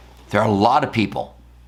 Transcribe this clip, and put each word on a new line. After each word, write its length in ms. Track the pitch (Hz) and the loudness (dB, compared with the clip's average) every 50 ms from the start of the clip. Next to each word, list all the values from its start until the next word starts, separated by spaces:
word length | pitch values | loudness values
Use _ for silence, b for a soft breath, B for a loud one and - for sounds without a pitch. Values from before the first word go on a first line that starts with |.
| - - - - - - | -20 -20 -20 -20 -10 -4
There 100 | - 104 | -2 0
are 80 | 110 110 | 0 2
a 60 | 104 | 2
lot 320 | 98 101 117 131 151 - | 2 2 2 2 2 0
of 80 | - - | -2 -2
people 420 | 127 104 95 - - - - - - - - - - - | -2 -2 -2 -4 -8 -10 -10 -14 -20 -20 -20 -20 -20 -20